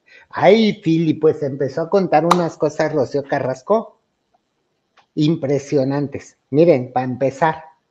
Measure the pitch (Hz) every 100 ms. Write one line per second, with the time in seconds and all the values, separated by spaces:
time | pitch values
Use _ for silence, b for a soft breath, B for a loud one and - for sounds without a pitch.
0 | b b b - 160 226 214 - 165 165
1 | 160 - 156 151 139 131 131 160 165 202
2 | 170 156 165 175 160 - 151 - 156 151
3 | - 143 135 143 127 127 - 220 220 _
4 | _ _ _ _ _ _ _ _ _ _
5 | _ 156 151 160 143 139 - 147 131 143
6 | 143 - - _ _ 139 170 139 123 127
7 | 127 123 135 - 160 - - _ _